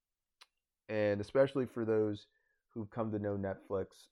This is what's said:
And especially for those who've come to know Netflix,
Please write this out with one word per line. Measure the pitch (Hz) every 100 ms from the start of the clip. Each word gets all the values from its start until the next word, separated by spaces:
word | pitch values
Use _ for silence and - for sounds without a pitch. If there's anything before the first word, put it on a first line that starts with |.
| _ _ _ _ - _ _ _ -
And | 107 104 101
especially | 104 135 135 139 123
for | -
those | 113 110 107 104 - _ _ _ _
who've | 117 104
come | - 113
to | 107
know | 104 101
Netflix, | 98 95 - 98 92 - -